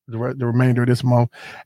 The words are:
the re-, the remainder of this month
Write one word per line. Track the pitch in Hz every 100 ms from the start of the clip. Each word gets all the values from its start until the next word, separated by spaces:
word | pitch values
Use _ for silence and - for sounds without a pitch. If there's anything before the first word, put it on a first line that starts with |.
| -
the | 113
re-, | 123
the | 135 120
remainder | 120 127 123
of | 120
this | 120
month | 131 120 117 - - -